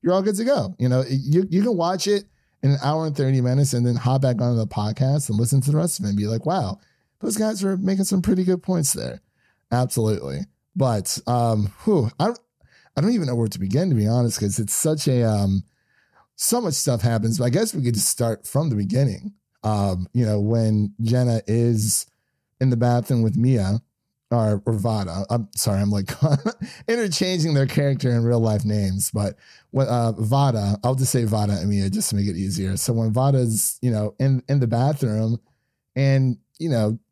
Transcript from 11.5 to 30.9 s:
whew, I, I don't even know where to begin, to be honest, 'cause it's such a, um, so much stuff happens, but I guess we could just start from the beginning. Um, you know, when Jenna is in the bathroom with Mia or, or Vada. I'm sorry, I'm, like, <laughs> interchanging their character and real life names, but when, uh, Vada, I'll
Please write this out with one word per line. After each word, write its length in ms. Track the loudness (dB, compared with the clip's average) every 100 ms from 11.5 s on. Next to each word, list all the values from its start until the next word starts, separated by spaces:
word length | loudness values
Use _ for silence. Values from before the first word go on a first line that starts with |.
| 0 -2 -4
whew, 260 | 0 2 0 -2
I, 140 | -4 -4 _ _ _ _ _ -2
I 60 |
don't 120 | 0
even 140 | 0 0
know 80 | 0
where 120 | -2
to 120 | -2
begin, 300 | -2 0 2
to 60 | 2
be 120 | 2
honest, 320 | 2 0 0
'cause 200 | -2 -2
it's 160 | -4 -2
such 320 | -2 0 0
a, 160 | 2
um, 400 | 2 2 2 0 -2 _ _ _ _ _ _ _
so 260 | -2 0
much 120 | 0 -2
stuff 260 | 0 0
happens, 380 | 0 0 0 0
but 60 | 0
I 40 |
guess 240 | 0 0
we 100 | -2
could 100 | -2
just 160 | 0 -2
start 380 | 0 -2 -2 -4
from 220 | -2 0
the 60 | -2
beginning. 580 | 0 0 0 -2 -10 -16 _ _
Um, 440 | -2 0 0 -2 -2
you 120 | 0 2
know, 140 | 2
when 540 | 0 2 2 2 0 -2
Jenna 400 | 0 2 2 0 0
is 580 | 2 2 2 0 -2 -6 _ _ _ _ _
in 100 | 0
the 80 | 2
bathroom 440 | 2 2 0 2
with 160 | 2 2
Mia 440 | 2 2 2 -2 _ _ _ _ _
or, 320 | 0 2 0 0
or 80 |
Vada. 520 | -2 0 -2 -4 -6 -4
I'm 180 | -4 -4 -4
sorry, 240 | -2 0
I'm, 120 | 2
like, 180 | 0 -2 -2 0 0 -2
<laughs> 380 | -6 -12 -12 -4
interchanging 680 | -2 0 0 -2 0 0
their 140 | 2 0
character 420 | 0 0 0 0
and 160 | 0 2
real 140 | 2
life 260 | 2 0 0
names, 460 | 0 0 -2 -4
but 240 | -2 -4 -6 -20 -20 _
when, 180 | -2 0
uh, 260 | 2 0 0
Vada, 640 | 0 2 2 2 0 0
I'll 120 | 0